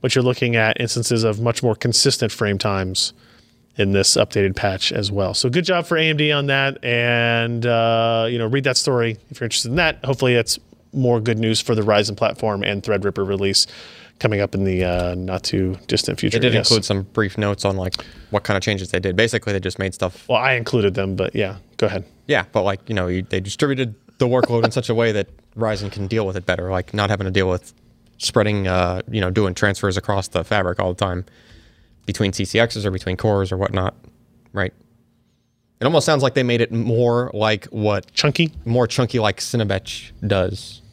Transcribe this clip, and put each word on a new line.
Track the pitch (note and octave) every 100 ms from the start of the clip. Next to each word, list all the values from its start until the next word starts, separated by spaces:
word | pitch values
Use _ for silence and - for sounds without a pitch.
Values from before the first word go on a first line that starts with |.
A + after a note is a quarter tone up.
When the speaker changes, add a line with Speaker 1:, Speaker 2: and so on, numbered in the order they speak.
Speaker 1:
but | C3+
you're | C3
looking | B2 B2 B2 A#2
at | A2 -
instances | A#2 - A2+ A#2+
of | A2 G#2+
much | A#2 A#2
more | B2
consistent | A2 A#2+ A2+ C#3+ - A2+
frame | - G#2 G2
times | G#2+ G2 F#2 F#2 - - _ - _ _ _ -
in | G2+
this | G2 G2 -
updated | G#2 A2 G2
patch | F#2+ G2+ F#2+ -
as | - G2+
well. | G2+ F#2+
So | - B2+
good | C#3+
job | F3 F3+ E3
for | E3
A | D#3+
M | D3+
D | D3+
on | D3 C#3+
that, | C#3 C#3 C3+
and, | B2 A#2+ A#2+ A#2+ A#2 A#2 A#2 A#2+
uh, | A#2+ A#2 A2+ A2+ A2+ A2+ A2+
you | A#2+
know, | A2+
read | C3+
that | C3+ B2+
story | - B2+ A#2 A2 _
if | -
you're | A#2
interested | - A#2
in | C#3+
that. | E3+ A#2+
Hopefully | - C3+ C3
that's | A#2+ A2+ - _ - _
more | C#3+ B2+ A#2+
good | A2 A2
news | A2+ A2
for | -
the | A2
Ryzen | G#2 G#2 G#2+ G2+
platform | A2+ - A2+ G2+
and | G2+ G2+
Threadripper | G2+ G2+ G2+ G2 G2
release | G2 G2 F#2+ - - - - - _
coming | A2+ G#2
up | G2+
in | F#2+
the, | G2 F#2
uh, | F2+ F2+ F2+ F2+
not | F#2 F#2
too | - F#2+ F#2 F#2 -
distant | G#2 - G2
future. | G#2 A2
Speaker 2:
They | A#2+
did |
Speaker 1:
Yes. | A2+ F2+
Speaker 2:
include | A2
some | G2+ G2
brief | G2 - G#2 -
notes | G#2 G2+
on, | G2 G2
like, | F#2 - - - -
what | G#2
kind | - G2+
of |
changes | F#2+ G2+ F#2
they | F#2
did. | F#2+ F2+
Basically, | A2+ A2+ -
they | G2
just | F#2 -
made | F#2+
stuff. | - F#2 - -
Speaker 1:
Well, | B2
I | C3
included | B2+ A#2 B2 G2+
them, | F#2+ G2 F#2
but | F#2
yeah, | - G2 G2 - -
go | A2
ahead. | F#2+ F2 _ -
Speaker 2:
Yeah, | C#3+ F2
but, | A2
like, | F#2+ G2 -
you |
know, | G#2+ F2+
you, | F#2
they | F#2+ G2
distributed | G2 - D3 C3 B2 G#2+ _ _
the | B2+
workload | B2+ - A#2
in | A2+
such | B2 -
a |
way | A2+ A#2
that | G#2 G2 - _ -
Ryzen | A2+ G#2 G2
can | G2+ G2
deal | A2+ G2
with | F#2
it | F2+
better, | F2+ F2+
like, | F#2 F#2
not | G#2+ G2+
having | G2+
to | G2
deal | F#2 F#2
with | F2+ - _ _ _ _ _
spreading, | - - G#2 G#2 F#2+
uh, | F#2 F2 F#2 -
you | A2
know, | F#2
doing | F#2 G2
transfers | F2+ G#2+ G2 G#2 F#2+
across | - G2 F#2+
the | F2+
fabric | E2+ G#2+ F2+ F2
all | F#2
the | F2+
time | G2 F2+ F#2 _ - - - _ _ _ -
between | G2+ G2+
C | -
C | G2 A2+
Xs | A#2+ A2+
or | G2+
between | F#2 - F2+
cores | A2 G2+ F#2+
or | F#2+
whatnot, | G2 F#2+ F#2 - - _ _ _ _
right? | G2 F#2+ _ _ _ _ _ _ _ _ _ _ _
It | B2
almost | D#3+ C#3
sounds | D3+
like | C3
they | C#3
made | B2 A#2+
it | A#2
more | A2+ A#2 A2+ A#2+ A#2+ B2
like | G#2 G#2+ G#2+ -
what | A#2 G#2 G2+ -
Speaker 1:
Chunky? | - D3 - E3 -
Speaker 2:
more | - A#2 A#2
chunky | - B2 B2
like | G#2+ F#2+
Cinebench | - A#2+ G#2 F#2+ - - - -
does | G#2 G2+ F#2 G2+ - - -